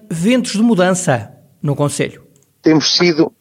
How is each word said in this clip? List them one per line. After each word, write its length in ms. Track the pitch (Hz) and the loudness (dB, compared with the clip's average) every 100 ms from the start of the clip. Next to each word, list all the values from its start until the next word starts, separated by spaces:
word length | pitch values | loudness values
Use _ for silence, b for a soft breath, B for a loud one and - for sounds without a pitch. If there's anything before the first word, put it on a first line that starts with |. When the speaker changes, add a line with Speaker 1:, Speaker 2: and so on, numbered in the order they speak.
| - | -12
Speaker 1:
ventos 400 | 165 190 254 247 | -4 0 0 0
de 100 | 196 | 0
mudança 680 | 233 208 185 180 - 123 101 - _ _ | 2 2 2 0 0 -2 -4 -18 _ _
no 120 | 151 | -6
Conselho. 480 | 135 143 - 135 - - _ _ _ | -2 -2 -2 -6 -8 -20 _ _ _
Speaker 2:
Temos 360 | 160 156 - - | 0 2 2 0
sido 340 | 175 151 160 - | 0 2 0 0